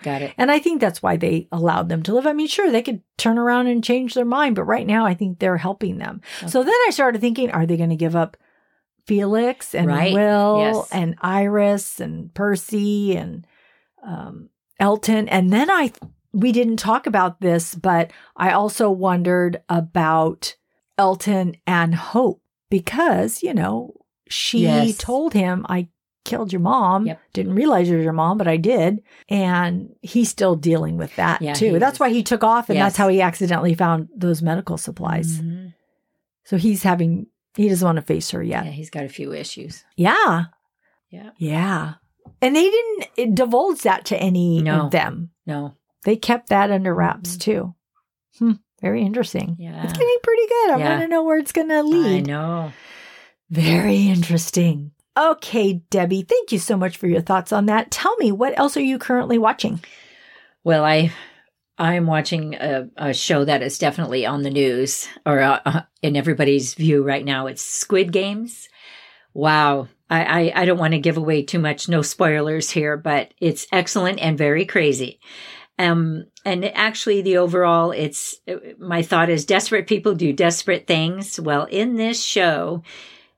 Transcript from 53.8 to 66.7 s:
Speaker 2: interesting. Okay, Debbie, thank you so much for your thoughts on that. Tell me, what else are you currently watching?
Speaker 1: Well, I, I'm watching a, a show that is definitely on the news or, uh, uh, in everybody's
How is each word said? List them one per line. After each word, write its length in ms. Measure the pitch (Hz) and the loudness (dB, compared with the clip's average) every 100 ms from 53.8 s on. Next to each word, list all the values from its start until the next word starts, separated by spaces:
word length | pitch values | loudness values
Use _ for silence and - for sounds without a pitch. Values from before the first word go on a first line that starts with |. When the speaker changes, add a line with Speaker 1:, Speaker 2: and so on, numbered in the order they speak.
| 202 196 202 | 4 4 4
Speaker 2:
interesting. 840 | 180 165 170 - 180 170 147 147 - _ 269 | 4 2 0 0 2 2 0 -6 -16 _ 2
Okay, 640 | 320 311 - 226 202 180 - | 2 2 -2 0 0 0 -2
Debbie, 320 | 196 175 190 | 0 2 0
thank 300 | 185 494 403 | 2 0 0
you 60 | 196 | -4
so 160 | - 196 | 0 0
much 200 | 185 - | -2 -2
for 120 | 180 | 0
your 120 | 170 | 0
thoughts 320 | 165 190 180 | 2 0 0
on 140 | 208 202 | 0 2
that. 240 | 214 - | 2 -2
Tell 240 | - 370 466 | -2 -2 2
me, 120 | 233 | 0
what 260 | 202 262 - | 2 0 0
else 200 | 277 294 | 0 0
are 60 | |
you 160 | 269 254 | -2 -2
currently 380 | - 247 247 233 | -2 -2 0 2
watching? 440 | 220 220 - 170 - - - - - - _ _ | 2 0 -4 -6 -10 -20 -20 -20 -20 -20 _ _
Speaker 1:
Well, 220 | 170 156 | 0 2
I, 260 | 156 156 165 - - _ _ _ _ - | 4 4 2 -2 -16 _ _ _ _ -2
I'm 300 | 170 175 165 | 0 2 2
watching 480 | 156 151 160 156 | 0 -2 -6 -6
a, 340 | - 147 131 127 - | -6 -4 -4 -6 -6
a 160 | 147 | -4
show 300 | 127 - 147 | -2 0 2
that 180 | 143 139 | 2 0
is 160 | 131 - | -2 -2
definitely 460 | 151 170 165 131 113 | -2 -2 -4 -2 -2
on 160 | 143 | -2
the 80 | 139 | -2
news 580 | 139 135 123 135 - - - 151 | 0 0 0 -2 -4 -10 -6 0
or, 140 | 139 | 2
uh, 200 | 135 135 139 | 2 2 0
uh, 140 | 165 - _ | -4 -6 _
in 120 | 151 143 | -2 0
everybody's 580 | 151 143 139 139 127 | 0 2 2 2 0